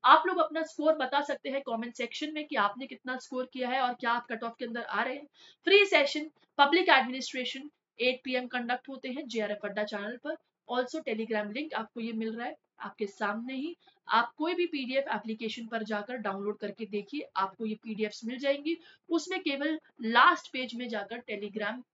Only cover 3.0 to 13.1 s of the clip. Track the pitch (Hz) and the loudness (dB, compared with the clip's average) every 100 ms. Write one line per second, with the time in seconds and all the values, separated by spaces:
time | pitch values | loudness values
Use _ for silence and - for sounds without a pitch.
3 | 254 254 - 254 254 262 247 262 247 247 | -8 -8 -6 -8 -6 -6 -2 0 -2 -2
4 | 233 233 - 220 233 226 240 226 - 202 | -2 -2 -4 -8 -8 -8 -8 -6 -4 -2
5 | 247 277 294 _ - _ - 302 392 302 | -2 -4 -12 _ -20 _ 6 6 8 6
6 | 285 302 311 _ _ - 285 349 370 269 | 4 0 -6 _ _ 6 6 8 8 6
7 | 240 262 254 262 247 269 294 _ _ - | 6 -4 -6 -6 -6 -8 -14 _ _ 0
8 | 247 254 262 254 247 247 233 254 - 269 | 0 0 -2 -4 -2 -4 -2 -4 -4 -10
9 | 269 254 269 226 208 208 202 196 214 208 | -8 -8 -4 -2 -2 -4 -4 -4 -4 -4
10 | 208 240 294 330 _ _ - 247 247 311 | -8 -8 -8 -8 _ _ -4 -2 -2 -4
11 | 294 220 226 214 208 220 311 - 220 240 | -4 -4 -2 -2 -2 -6 -4 -6 -6 -8
12 | 226 226 226 226 254 311 _ _ - - | -6 -4 -4 -6 -8 -10 _ _ -14 -6
13 | 202 | -8